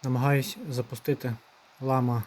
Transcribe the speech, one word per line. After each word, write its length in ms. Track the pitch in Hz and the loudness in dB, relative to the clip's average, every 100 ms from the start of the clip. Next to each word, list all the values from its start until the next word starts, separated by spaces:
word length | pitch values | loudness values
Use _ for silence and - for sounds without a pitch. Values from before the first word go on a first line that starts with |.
Намагаюсь 520 | 135 127 135 139 131 - 220 | 0 2 4 2 0 -8 -6
запустити 680 | 123 120 127 - 135 127 113 - _ - - | -6 -6 -6 -4 -2 -2 -6 -12 _ -20 -8
Llama 420 | 131 131 123 120 | 0 2 2 0